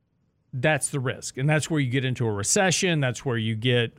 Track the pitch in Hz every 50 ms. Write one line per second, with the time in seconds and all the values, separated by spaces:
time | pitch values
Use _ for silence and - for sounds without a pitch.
0 | _ _ _ _ _ _ _ _ _ _ - 127 120 156 156 139 - - - 143
1 | 123 127 104 - - - - 123 131 151 151 151 - - 165 151 139 120 120 139
2 | 123 131 120 - 120 113 104 101 101 - - 208 190 185 - - 196 180 170 151
3 | 139 127 113 - - 139 117 117 110 113 113 107 110 127 120 120 117 117 -